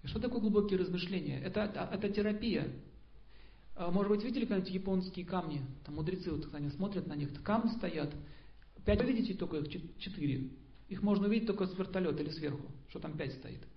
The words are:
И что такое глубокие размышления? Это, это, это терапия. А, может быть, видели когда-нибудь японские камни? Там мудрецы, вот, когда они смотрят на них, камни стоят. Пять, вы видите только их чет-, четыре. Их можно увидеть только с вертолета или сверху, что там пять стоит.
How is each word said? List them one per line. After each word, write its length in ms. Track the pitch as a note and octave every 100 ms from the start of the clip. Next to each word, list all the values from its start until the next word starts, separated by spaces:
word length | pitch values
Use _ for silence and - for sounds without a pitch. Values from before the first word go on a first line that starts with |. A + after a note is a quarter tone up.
И 40 | -
что 120 | A3
такое 220 | - A#3
глубокие 400 | G#3 G#3 G3 F#3
размышления? 600 | F3 F3 F3 F#3+ D3 C3
Это, 200 | F#3+ G#3
это, 280 | G#3 - -
это 160 | G3 G3+
терапия. 640 | G#3 G#3 G#3 A#3 D#3+ C3+ - - - - - - - - - - -
А, 160 | F3
может 180 | F3+ G3+
быть, 140 | G#3
видели 220 | A#3 B3 A3+
когда-нибудь 260 | G3 F#3
японские 540 | F#3 F#3+ F#3+ F#3 - F3
камни? 360 | F#3 D#3+ C#3+ C3 -
Там 100 | -
мудрецы, 380 | D3 D#3 F3+ F3
вот, 100 | D3
когда 160 | D3+ D3+
они 120 | C#3+
смотрят 360 | - G3 D#3 -
на 80 |
них, 160 | D3 C#3+ -
камни 260 | - A3 A3
стоят. 420 | - F3+ D#3+ D3 - - - - - - -
Пять, 160 | - G#3
вы 120 | B3+
видите 220 | A3+ -
только 240 | F#3 F3 D#3
их 100 | -
чет-, 280 | F3+ - -
четыре. 520 | G3+ - C#3+ B2+ C3 - - - -
Их 140 | F#3+
можно 260 | G3+ G3+ G3+
увидеть 180 | A3+ A3
только 200 | F#3+ F3+
с 120 | -
вертолета 460 | F3+ F#3+ F3 D3
или 60 | D3+
сверху, 360 | D#3+ D3+ C3 - - -
что 100 | -
там 180 | D#3 D3+
пять 180 | C3
стоит. 260 | C3 C3 B2 -